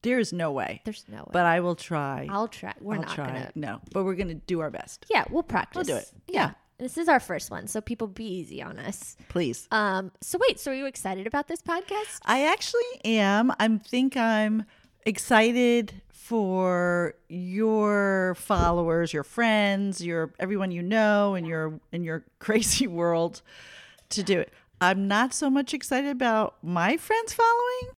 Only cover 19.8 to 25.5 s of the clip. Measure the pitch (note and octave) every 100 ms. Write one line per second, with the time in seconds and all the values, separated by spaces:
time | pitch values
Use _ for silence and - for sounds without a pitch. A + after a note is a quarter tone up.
19.8 | G3+ F3+ F3 E3 D#3+ - F#3 G3+ F#3+ F3
20.8 | F3 A3 G#3+ G#3 G3+ F#3+ E3 D#3+ D#3+ D#3
21.8 | _ E3+ E3 D#3+ - _ - A3 A3 -
22.8 | C4 E3+ E3+ E3 E3 - _ - - -
23.8 | - - _ - F3+ F#3 - - _ _
24.8 | F3+ F#3+ G3 G#3 B3+ - C#4+